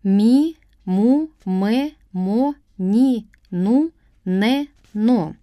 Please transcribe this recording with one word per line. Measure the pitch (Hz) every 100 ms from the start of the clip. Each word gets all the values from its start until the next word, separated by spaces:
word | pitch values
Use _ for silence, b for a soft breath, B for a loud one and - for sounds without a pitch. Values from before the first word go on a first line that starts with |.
Ми, | 196 196 214 262 320 320 _ _ -
му, | 185 220 277 311 _
мэ, | - 185 196 240 294 311 _
мо, | 185 185 214 277 294 _ -
ни, | 185 214 269 240 226 _ _
ну, | 180 190 254 330 _ _ _
нэ, | - 185 214 277 285 _ _
но. | 208 220 247 160 -